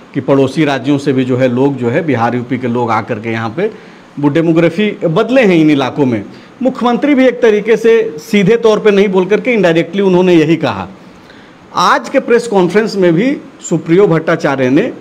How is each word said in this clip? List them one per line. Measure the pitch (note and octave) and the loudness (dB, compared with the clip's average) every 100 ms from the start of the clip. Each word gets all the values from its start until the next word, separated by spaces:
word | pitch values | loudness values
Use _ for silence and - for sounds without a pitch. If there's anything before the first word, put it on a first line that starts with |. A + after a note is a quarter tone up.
| - | -12
कि | C#3+ | -6
पड़ोसी | B2+ C#3 C3+ D#3 C#3+ | 0 2 2 0 -2
राज्यों | C3+ B2+ C#3 | -2 -2 -2
से | C#3+ | 0
भी | C3 B2+ | -2 0
जो | B2+ | 0
है | C3 | 0
लोग | A#2+ C#3 C3 | 0 -2 -2
जो | A#2+ | -2
है | B2 D#3+ | -2 -2
बिहार, | A#2+ A#2 B2 | -2 -2 -4
यूपी | B2 B2+ | -6 -6
के | B2+ | -4
लोग | B2 A#2 | -2 -2
आकर | A2 A2+ A2 | -2 -4 -8
के | A2+ | -6
यहाँ | A2+ A2+ C3 | -6 -6 -4
पे, | G#3+ - - - - - | -6 -8 -20 -20 -16 -4
वो | C#3+ | -2
डेमोग्राफी | D3 E3 E3 E3 E3 G#3 | 0 0 2 0 0 -4
बदले | - - E3 A3 C4 | -2 -2 -2 0 2
हैं | G#3+ E3+ | 4 4
इन | D#3 | 2
इलाकों | C#3+ B2+ C#3+ C3 | 2 -2 -2 -2
में। | G#2+ G2 - - - | -2 -6 -16 -20 -6
मुख्यमंत्री | B3 - A#3+ A#3+ C#4+ C4 | -4 -2 -2 0 0 2
भी | C4 | 2
एक | A#3+ | 2
तरीके | A#3 G#3 G#3 G#3+ | 2 2 0 0
से | A3+ A3+ - - | 2 2 0 -8
सीधे | - G#3 F#3 A#3 | -2 0 2 2
तौर | A3 G#3+ | 2 2
पे | G#3 | 2
नहीं | G3 G#3 | 2 2
बोल | F#3 F#3 | 0 0
करके | G#3+ A3+ A3+ | -2 0 0
indirectly | F3+ E3 E3+ G3 | 2 0 -2 -2
उन्होंने | G3 F3+ F#3 | 0 2 4
यही | E3+ D3+ E3 | 4 2 0
कहा। | C3+ G2 F#2+ - - - - - - - - - | -2 -4 -10 -14 -20 -20 -20 -20 -20 -20 -10 -2
आज | F#3 C4+ A#3+ | 0 0 0
के | C#4 | -2
press | - A#3 - | 0 0 0
conference | G3 F3 G3 A3 G3 | 0 2 0 -2 0
में | F3+ | 2
भी | E3 B3+ D4 - - - | 2 0 -4 -8 -18 -6
सुप्रियो | E3 E3 F3 G3+ | -4 0 2 4
भट्टाचार्य | D#3+ E3 E3 D#3+ C3+ B2+ | 2 0 -2 -2 0 2
ने | C#3+ B3+ - | 2 0 -6